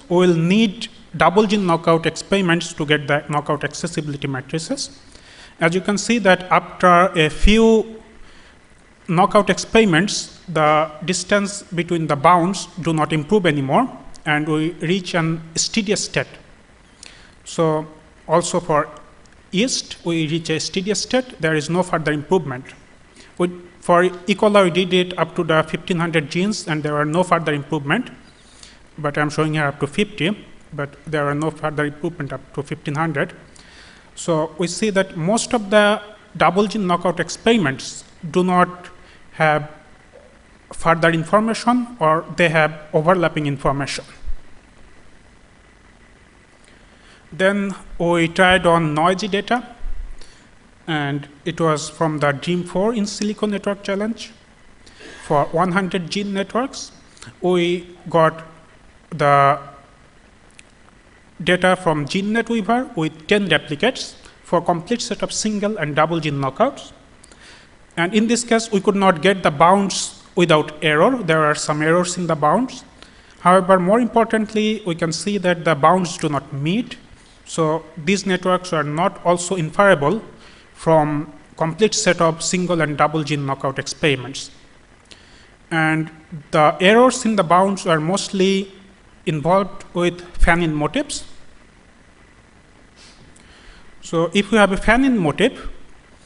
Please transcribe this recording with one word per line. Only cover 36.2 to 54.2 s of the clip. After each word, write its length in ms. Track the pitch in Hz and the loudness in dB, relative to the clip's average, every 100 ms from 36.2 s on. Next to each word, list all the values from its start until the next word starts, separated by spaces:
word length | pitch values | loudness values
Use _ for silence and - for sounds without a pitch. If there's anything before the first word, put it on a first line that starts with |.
| - - | -16 0
double 300 | 165 180 208 | 2 2 0
gene 220 | 220 180 | 0 0
knockout 320 | 175 185 175 | 0 0 -2
experiments 840 | 160 - 226 240 147 135 - - - - 160 | -6 -2 2 2 2 -2 -12 -16 -20 -16 -4
do 100 | 180 | 0
not 480 | 180 180 180 - - - - - - | 2 4 2 0 -18 -20 -20 -20 -18
have 360 | - 156 151 147 - - - - - - - _ _ - | 0 2 2 -4 -16 -20 -20 -20 -20 -20 -20 _ _ -18
further 380 | - 165 165 165 | -4 0 2 2
information, 760 | 165 160 208 226 214 233 247 233 - | 0 0 0 2 -2 0 0 -2 -2
or 240 | 156 160 - 156 | 0 0 -2 0
they 120 | 170 | 2
have 280 | 160 151 156 - | 4 0 -2 -4
overlapping 540 | 165 156 190 165 160 147 | 0 2 2 0 -2 -4
information. 580 | 139 147 139 135 - - - - - - - - - - - - - - - _ _ - _ - _ - - - _ _ _ - - - - - - - | -2 -2 -2 -6 -10 -12 -10 -4 -4 -6 -20 -20 -20 -20 -20 -20 -20 -20 -20 _ _ -20 _ -20 _ -20 -20 -20 _ _ _ -20 -20 -20 -20 -20 -20 -18
Then 400 | 151 190 202 196 180 - - | 0 0 2 -4 -8 -12 -4
we 260 | 170 170 165 | 0 2 0
tried 400 | 165 185 185 170 | 2 4 4 4
on 280 | 165 156 | 2 2
noisy 340 | 151 170 190 214 | 2 0 0 -2
data, 360 | 196 202 240 - - - - - - - - - - _ _ - | -4 -2 -4 -4 -10 -6 -6 -6 -12 -16 -20 -20 -20 _ _ -6
and 400 | 156 143 143 143 - | -4 -2 -4 -8 -12
it 160 | 175 165 | -10 -2
was 280 | 165 147 - | 0 0 -4
from 280 | - 160 151 | -2 -2 0
the 80 | 147 | 0
dream 300 | 139 175 175 | 0 -2 -4
four 300 | 175 185 214 | -2 -2 0
in 100 | 240 | 0
silico 440 | 202 - 214 208 214 | -4 -4 -4 -2 -4
network 340 | 202 202 202 | -4 -4 -6
challenge. 500 | - 196 220 226 | -4 -4 -4 -6